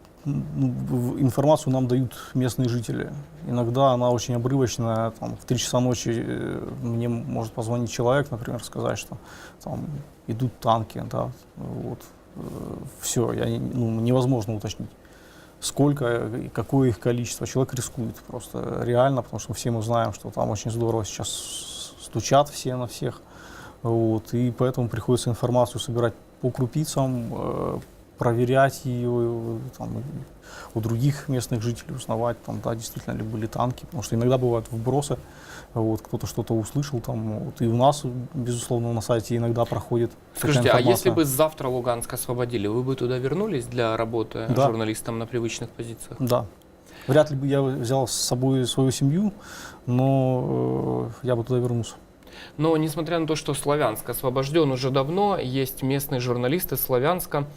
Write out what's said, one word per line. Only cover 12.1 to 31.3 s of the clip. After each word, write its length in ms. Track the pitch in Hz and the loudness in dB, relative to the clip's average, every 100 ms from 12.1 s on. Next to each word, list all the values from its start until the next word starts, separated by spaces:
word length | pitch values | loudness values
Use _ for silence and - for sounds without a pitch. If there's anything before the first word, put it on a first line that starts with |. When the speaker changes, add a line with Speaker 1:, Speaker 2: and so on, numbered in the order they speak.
| - - - | -20 -18 -14
Speaker 1:
Э, 40 | - - - 107 - - | -12 -10 -10 -10 -12 -10
все, 320 | - 127 117 | -2 0 2
я 120 | 113 117 | 0 0
не-, 120 | 117 123 | -2 -2
ну, 260 | 123 113 113 | 0 0 2
невозможно 540 | 117 127 127 127 104 | 4 4 4 2 0
уточнить, 340 | 107 107 - 110 - - - - - - - | -4 -6 -8 -10 -14 -20 -20 -20 -20 -20 -10
сколько 440 | - - 143 143 120 117 113 120 | -4 2 4 4 2 0 -2 -6
и 40 | - | -6
какое 400 | - 127 139 127 | -6 0 4 4
их 100 | 113 | 4
количество. 480 | 127 120 113 - 120 | 0 0 -2 -6 -2
Человек 280 | 131 131 | 0 0
рискует 420 | 120 - - 113 - - | -2 -6 -6 -8 -8 -12
просто 540 | 120 - 120 120 - | -12 -10 -8 -6 -4
реально, 380 | 117 120 135 135 | 2 4 4 4
потому 180 | - 113 | -2 -6
что 120 | - | -6
все 180 | 113 123 | -4 -2
мы 120 | 117 | -2
знаем, 300 | 110 117 113 | 0 0 0
что 180 | 101 113 | -4 -8
там 200 | - 117 | -2 -2
очень 200 | 107 - | -2 -4
здорово 340 | 113 113 113 | 0 0 0
сейчас 240 | 101 - - - - - - - - - | -2 -6 -6 -6 -8 -10 -10 -10 -12 -14
стучат 480 | - 117 - 135 143 | -8 -6 4 4 4
все 280 | - 131 127 | 0 -6 -4
на 100 | 120 | -6
всех. 340 | - 127 - - - - - - - | -6 -6 -6 -14 -20 -18 -18 -18 -6
Вот, 500 | 117 113 113 110 - | 0 2 4 2 0
и 160 | 120 123 | 0 0
поэтому 380 | 117 127 127 117 | 2 2 2 -2
приходится 400 | 110 - 123 - | -2 2 2 2
информацию 500 | 107 120 123 120 113 | 0 2 4 2 0
собирать 340 | - 117 117 - - - | -4 0 0 0 -12 -4
по 100 | 127 | -4
крупицам, 760 | 120 123 151 151 - 131 123 113 | 0 -2 0 -2 0 0 -2 -4
э, 460 | - - - 90 - - - - - | -4 -4 -2 -2 -4 -8 -18 -20 -2
проверять 640 | 120 117 123 131 135 - | 2 4 4 6 4 2
ее, 720 | 127 123 120 120 117 117 113 113 | -4 -2 0 0 0 -2 -4 -6
э, 200 | 127 - | -8 -10
там, 240 | 117 113 135 151 - - - - - | -8 -6 -8 -10 -12 -16 -18 -18 -8
у 60 | 113 | -4
других 480 | 110 117 143 143 | 0 2 2 2
местных 340 | - | 0